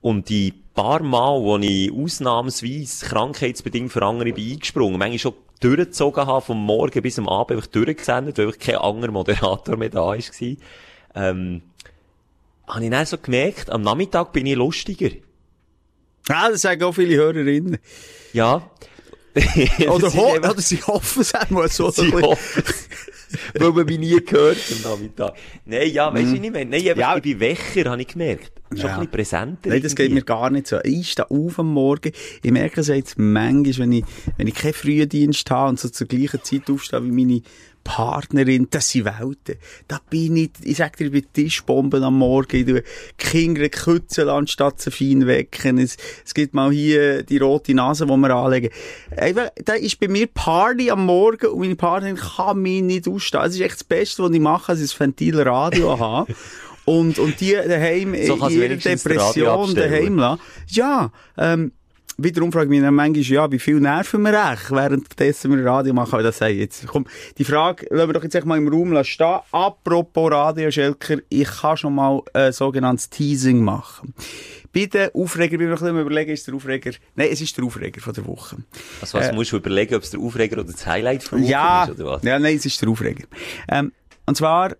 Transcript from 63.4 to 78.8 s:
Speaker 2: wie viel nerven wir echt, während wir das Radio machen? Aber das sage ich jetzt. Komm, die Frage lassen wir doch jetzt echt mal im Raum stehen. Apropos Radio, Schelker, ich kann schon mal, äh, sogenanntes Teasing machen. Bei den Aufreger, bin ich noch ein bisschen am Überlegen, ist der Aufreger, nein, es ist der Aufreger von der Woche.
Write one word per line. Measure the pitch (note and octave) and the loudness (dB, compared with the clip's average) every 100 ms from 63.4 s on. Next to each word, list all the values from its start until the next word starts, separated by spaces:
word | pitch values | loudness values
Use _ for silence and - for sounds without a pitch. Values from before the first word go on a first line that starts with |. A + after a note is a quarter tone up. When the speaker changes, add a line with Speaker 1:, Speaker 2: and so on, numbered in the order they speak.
| D#3 | 2
Speaker 2:
wie | C3 | 0
viel | - D3+ | 2 2
nerven | C#3+ D3+ G3 G#3 | 4 2 0 0
wir | G#3 G#3 G3 | 2 2 2
echt, | A#2+ - | -2 -2
während | C3+ C#3 C#3 - - | 0 2 0 -4 0
wir | C#3 | 0
das | D3 | 0
Radio | C#3 C#3 B2 C3 C3+ | 2 2 4 2 2
machen? | B2 A#2+ | 0 2
Aber | A#2 | 2
das | A2+ A2 | 0 2
sage | A2 | 0
ich | G2+ | 0
jetzt. | G2+ - A#2+ | -2 -8 -6
Komm, | F3 - - - - | -4 -4 -10 -20 -4
die | |
Frage | C3 D3 E3 F3 - | 0 2 2 -2 -4
lassen | D3 E3 | 0 2
wir | |
doch | - | 0
jetzt | D#3+ | 0
echt | F3 D3+ | -2 0
mal | D#3+ | 0
im | D3 | 2
Raum | D#3 F3 D#3+ | 2 2 2
stehen. | C#3 - D#3+ F#3 - | 0 2 2 2 -2
Apropos | D#3 F#3+ G3 - E3+ E3+ - D#3+ | 0 0 -2 0 0 0 0 2
Radio, | D3 D3 D#3+ D#3 | 4 2 0 -2
Schelker, | C#3+ C#3 C#3+ - D3+ - | 2 0 0 -2 -4 -2
ich | - C#3 - | 0 0 -2
kann | D#3 D#3 | -2 0
schon | D3+ | 0
mal, | C#3 C#3 C#3 - | 0 2 0 -2
äh, | - C3+ | 2 2
sogenanntes | B2+ C3+ C3+ B2+ B2 - | 2 -2 0 0 -2 -4
Teasing | - D3 C#3+ C3 B2 | -4 -2 2 4 4
machen. | G#2+ - - - - - - - - - - | 4 0 -8 -18 -18 -16 -16 -16 -18 -20 -6
Bei | - G3+ | -4 0
den | G3+ G3 | 0 0
Aufreger, | - F3+ E3 E3+ E3 | -2 -4 0 0 0
bin | E3+ | -2
ich | |
noch | E3 | -2
ein | |
bisschen | E3+ E3 | -2 -2
am | |
Überlegen, | D3 D3+ D#3 | 0 -2 -2
ist | D#3 - | -6 -8
der | |
Aufreger, | C3+ C3+ C3 B2+ B2 _ | -10 -6 -6 -6 -12 _
nein, | - D3+ | -2 0
es | - | 0
ist | D#3 - | -6 -4
der | |
Aufreger | B2+ A2+ G2 - | -6 -6 -12 -12
von | - | -12
der | G#2+ G#2 | -10 -10
Woche. | - - - A2 - | -12 -14 -18 -18 -20